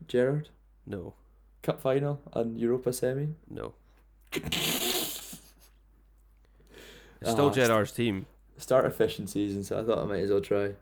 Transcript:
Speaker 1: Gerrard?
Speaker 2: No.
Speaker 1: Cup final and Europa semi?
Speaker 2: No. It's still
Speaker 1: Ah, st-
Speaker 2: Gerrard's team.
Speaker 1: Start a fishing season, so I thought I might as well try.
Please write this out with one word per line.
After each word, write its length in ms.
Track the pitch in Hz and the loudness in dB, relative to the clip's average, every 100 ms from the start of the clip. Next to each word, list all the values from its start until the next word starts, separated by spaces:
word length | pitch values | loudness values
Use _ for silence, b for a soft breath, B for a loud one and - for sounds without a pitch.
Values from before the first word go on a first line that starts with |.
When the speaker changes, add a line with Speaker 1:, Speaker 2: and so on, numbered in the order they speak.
| - | -2
Speaker 1:
Gerrard? 440 | 123 127 147 151 - _ _ | 2 2 0 -4 -14 _ _
Speaker 2:
No. 300 | - 101 82 - _ _ _ _ | -10 -10 -10 -16 _ _ _ _
Speaker 1:
Cup 180 | - - | -4 0
final 400 | 135 139 143 139 - | 2 2 2 -4 -6
and 260 | 117 117 113 | -4 -2 0
Europa 320 | 117 127 123 | 2 2 0
semi? 360 | 123 127 135 151 156 - | 0 0 0 -2 -6 -12
Speaker 2:
No. 240 | - - - _ _ _ _ _ - - - 160 269 359 370 - - - - - _ - _ _ _ _ _ _ _ _ _ B B B B B B | -12 -12 -14 _ _ _ _ _ -8 -4 -2 0 0 0 -2 -2 -6 -12 -16 -20 _ -20 _ _ _ _ _ _ _ _ _ B B B B B B
It's 120 | - | -2
still 180 | 113 143 | 4 4
Speaker 1:
Ah, 40 | |
st- 140 | 131 120 | 4 4
Speaker 2:
Gerrard's 260 | 110 101 | 4 2
team. 340 | - 120 95 - - _ - | 0 0 0 -4 -14 _ -10
Speaker 1:
Start 260 | - 131 | 2 4
a 60 | - | 4
fishing 360 | - - - 98 | 2 0 0 -6
season, 380 | 101 104 98 | -2 -2 -2
so 160 | 98 101 | -4 -4
I 40 | |
thought 140 | 113 110 | 0 0
I 60 | |
might 160 | 101 98 | 0 -2
as 100 | 98 | 2
well 120 | 98 | 2
try. 300 | 98 101 101 98 | 2 0 0 -6